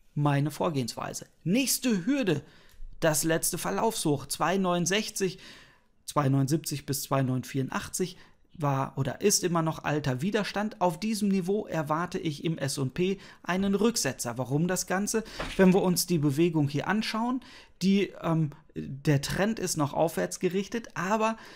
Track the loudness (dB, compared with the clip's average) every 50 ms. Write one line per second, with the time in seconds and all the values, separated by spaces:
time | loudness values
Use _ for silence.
0 | _ _ -2 0 2 2 2 2 0 0 -2 -2 -2 0 0 -2 -2 -4 -6 -8
1 | -8 -8 -8 -10 -12 -16 _ _ -2 0 0 2 2 0 0 0 0 0 0 2
2 | 2 0 0 0 2 0 0 -2 -4 -10 -18 -20 -20 -20 -14 -14 -12 -12 -4 0
3 | 2 2 2 2 2 0 0 0 0 -2 -4 -4 -4 -4 -2 0 0 0 0 0
4 | 0 0 0 0 -2 -6 -4 -2 0 2 2 2 2 2 2 2 2 2 0 0
5 | 0 -2 -4 -2 -2 -2 -4 -6 -16 -20 -20 -20 -20 -20 -20 _ _ _ _ _
6 | _ -4 0 2 2 4 4 4 4 2 2 0 -2 -4 -8 -6 -4 -4 -4 -4
7 | -2 0 2 2 2 2 0 -2 -2 -4 -4 -4 -2 -2 -4 -6 -6 -6 -4 -4
8 | -4 -4 -6 -10 -20 -20 -20 _ _ _ -8 -2 0 0 2 0 -2 -2 -2 -4
9 | -2 -2 -2 0 2 2 4 2 2 2 0 2 0 0 -2 -2 -2 -2 0 0
10 | 0 0 -2 -2 -2 0 0 0 -2 -2 -2 -4 -4 -4 -2 0 0 0 0 0
11 | -4 -4 -2 0 0 2 2 2 0 0 0 -2 -2 -2 -2 -2 0 0 0 -2
12 | -2 -4 -4 -4 -4 -4 -4 -2 -2 -2 -2 -2 -2 -2 -2 -2 -4 -2 0 0
13 | 0 0 0 -2 -6 -16 -20 -10 -4 -2 -2 0 2 2 2 4 4 2 2 2
14 | -2 -2 -4 -4 -6 -6 -4 -4 -2 0 0 0 2 0 0 -2 -2 -2 -2 -2
15 | 0 0 -2 -2 -4 -4 -8 -10 -8 -2 4 6 8 8 8 8 6 4 2 2
16 | 2 2 2 2 2 2 2 4 2 4 4 2 2 2 0 -2 -2 0 0 -2
17 | -2 -2 -2 -2 -2 -2 -2 -4 -6 -10 -20 -20 -20 -20 -8 -2 2 4 4 4
18 | 2 0 -4 -4 -2 0 2 2 2 0 -2 -8 -18 -14 -10 -10 -8 -8 -8 -2
19 | 2 2 2 2 2 0 0 0 0 0 0 -2 -4 -4 -2 -2 -2 0 0 0
20 | 0 0 0 -2 -4 -4 -4 -2 -2 -2 0 -2 -2 -2 -4 -6 -6 -8 -8 -6
21 | -2 0 0 2 0 0 -2 -4 -10 -18 -20